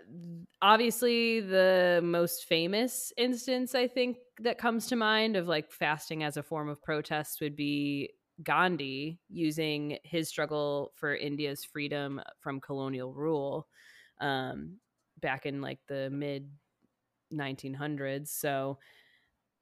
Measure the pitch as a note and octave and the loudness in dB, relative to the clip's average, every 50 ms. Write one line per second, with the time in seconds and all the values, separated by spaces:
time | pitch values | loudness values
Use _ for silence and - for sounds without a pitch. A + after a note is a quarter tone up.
0 | E2 G2+ D3 F3 E3+ E3+ E3+ E3 F3 - _ _ F#3+ G3+ G#3+ A3 A#3+ A#3 A3 - | -18 -18 -18 -16 -14 -14 -14 -16 -16 -20 _ _ 8 8 8 8 6 4 2 2
1 | B3 A#3+ A#3 A#3 A#3 A3+ A3+ A3+ G3+ F#3+ F#3+ F#3+ F#3 F#3 F#3 F3+ F3+ F3 F3 E3+ | 2 4 4 4 4 2 2 0 0 4 6 6 8 8 8 8 8 8 6 6
2 | E3+ E3+ E3+ F3 F3 F3 - - - - E3+ E3 E3 F3 G3 G#3+ B3 B3 - - | 4 4 4 4 2 2 0 -4 0 2 2 2 4 2 2 2 0 0 -2 -6
3 | - - - - A#3+ B3+ B3+ A3+ - C4 B3+ B3+ B3+ A#3+ - B3+ B3 B3 B3 B3+ | -8 -6 -2 0 0 0 0 0 -2 -2 0 0 0 0 0 0 0 0 2 0
4 | B3 B3 A#3+ - - _ _ - A3 A#3+ - - A#3 A#3 A3+ A3+ A3 - B3+ A#3 | 0 0 -2 -6 -12 _ _ -4 -2 -2 -2 0 0 0 0 0 0 0 0 2
5 | A3 G#3+ A3 A3 A3 A3+ G#3+ F#3 E3+ F3 D#3+ D#3 D#3 - - - F3 D3 D#3 D3+ | 4 4 4 4 4 2 2 2 2 2 0 0 -2 -4 -6 -2 0 0 0 -2
6 | - - E3 D#3 D#3 D3 C#3+ D3 C#3 - E3 D#3 D3+ D3 D3 - - - D#3 D3+ | -4 -6 -4 -4 -2 -2 -4 -6 -6 -6 -4 -4 -4 -4 -6 -6 -4 -4 -2 -2
7 | D#3 - D#3 D3+ D3+ - - - D#3+ D3 D3 D3 D3 C#3+ C#3+ C#3+ C#3+ C#3+ C#3+ C#3+ | -2 -2 -2 -4 -4 -4 -6 -6 -6 -6 -4 -2 -2 -2 0 0 0 -2 -2 -4
8 | C3+ - - _ _ _ _ - D#3 - D3 D#3 F3+ F#3 F3 D3 C#3 C3+ C3+ C3+ | -4 -8 -10 _ _ _ _ -8 -2 0 2 4 4 4 2 0 -4 -6 -6 -6
9 | C#3+ D#3 E3 - _ - G3 E3+ E3 D#3 D3+ D#3+ D#3 D#3 D3+ D3 D3 D3 D3 - | -6 -8 -8 -12 _ -12 -4 -2 0 0 0 0 0 0 0 -2 -2 -4 -6 -8
10 | - D3+ E3+ E3 D#3 - - E3 D3+ D3 D#3 D3 D3 C#3+ C#3+ C#3+ C#3+ - - - | -8 -4 -2 -2 -2 -2 -2 -2 -2 -2 0 -2 0 0 0 -2 -4 -6 -6 -4
11 | D#3 D3 C#3+ - - D3 C#3+ C#3+ D3 C#3+ C#3+ - - - - D3+ C#3+ C#3+ D3 C#3+ | -2 -2 -2 -2 -2 -4 -4 -4 -4 -4 -4 -8 -10 -10 -8 -6 -4 -4 -2 -4
12 | C#3+ C#3 C#3 C3 - - - _ - D3 C#3 C3+ - - C#3 C3+ C3+ C3 C3+ B2+ | -4 -4 -6 -8 -10 -14 -18 _ -8 -8 -8 -8 -8 -6 -6 -4 -4 -4 -4 -4
13 | B2+ C3 C#3 C#3 D3 D#3+ D#3+ C#3+ C#3 C#3 C3+ D#3+ - - _ - - - - - | -6 -8 -6 -4 -2 0 0 0 0 -2 -4 -6 -6 -10 _ -20 -20 -20 -20 -20
14 | - _ _ - - C#3+ C3+ C3 C3 C3 C3 C#3 D3+ D#3+ F#3 A3+ _ _ _ _ | -20 _ _ -6 -2 -2 -2 -2 -2 -4 -6 -8 -10 -12 -14 -18 _ _ _ _
15 | _ _ _ D#3 - C#3 C3 C#3 - D3 C#3 C#3 C3+ C3+ C3+ - _ - C#3 C3+ | _ _ _ -6 -4 -4 -4 -4 -4 -6 -6 -4 -6 -8 -8 -10 _ -8 -6 -6
16 | C3+ C3+ C#3 C#3+ D3 C#3+ C#3 C#3 C#3 C#3+ C#3+ - _ _ _ _ _ _ _ _ | -4 -4 -4 -4 -4 -4 -4 -6 -8 -12 -18 -20 _ _ _ _ _ _ _ _
17 | _ _ _ _ _ _ - D3 C#3 C3 C3+ - - C3+ C3+ C3+ C#3+ D3+ D3 C#3 | _ _ _ _ _ _ -6 -6 -4 -4 -6 -8 -8 -8 -8 -6 -4 -4 -4 -4
18 | C#3 C3+ C3+ C#3 D3+ - - - - D3 C#3 C3+ C3+ C3+ C#3 - _ - - _ | -4 -4 -4 -4 -6 -8 -8 -4 -2 -2 0 0 -2 -4 -4 -8 _ -20 -20 _
19 | _ _ _ _ _ _ _ _ _ _ _ _ | _ _ _ _ _ _ _ _ _ _ _ _